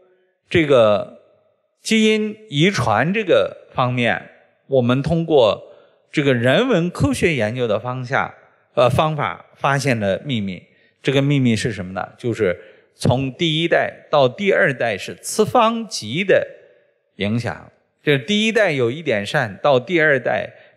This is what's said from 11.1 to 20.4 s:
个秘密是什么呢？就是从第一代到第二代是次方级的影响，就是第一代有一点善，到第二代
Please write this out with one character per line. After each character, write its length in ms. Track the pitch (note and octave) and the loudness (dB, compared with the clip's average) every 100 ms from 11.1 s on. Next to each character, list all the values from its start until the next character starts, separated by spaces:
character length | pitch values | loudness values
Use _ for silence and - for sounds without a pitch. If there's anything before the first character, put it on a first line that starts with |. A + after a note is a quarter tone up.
个 80 | C3+ | 0
秘 180 | C#3 C#3+ | 2 2
密 160 | B2 | 2
是 180 | A2 B2+ | 0 -2
什 120 | G2+ | -6
么 80 | F#2 | -8
呢？ 160 | F#2+ - - | -8 -10 -8
就 160 | B2 | -6
是 260 | A2 G2 E2+ - - _ | -2 -2 -2 -10 -20 _
从 360 | - - B2+ C3+ | -4 0 0 -2
第 320 | B2 E3 D#3 | -2 -2 0
一 60 | E3+ | 0
代 380 | D#3+ G#2+ - - | 0 -2 -8 -2
到 160 | D3+ C3 | 2 2
第 260 | A#2+ G3 | 0 0
二 200 | - F#3 | 2 2
代 240 | B2+ A#2 F#2+ | 0 -4 -4
是 180 | - F2+ | -10 -14
次 280 | - - | -6 -2
方 420 | G#3+ B3+ A3 A#3 G#3+ | 0 2 2 0 -8
级 380 | - G#2+ D3 | -10 -6 -4
的 220 | G3 C3 - - _ _ _ _ _ - | 2 2 0 -8 _ _ _ _ _ -8
影 220 | G2 A#2 | -4 -4
响， 320 | A2+ D#2+ G1+ _ _ _ | -4 -8 -14 _ _ _
就 100 | - | -2
是 60 | C#3 | -2
第 280 | - G#3 A3 | 0 0 2
一 60 | |
代 200 | A3 G3+ | 2 2
有 180 | C#3 A#2 | 0 -2
一 120 | C#3+ | -2
点 220 | D3+ G#2+ | -4 -4
善， 340 | G2+ D3+ A2+ F#2 | -2 -4 -4 -2
到 160 | D3 B2+ | 2 2
第 220 | A#2+ E3+ | 2 0
二 180 | D#3 C3+ | 2 2
代 320 | C3 A2+ | 0 -4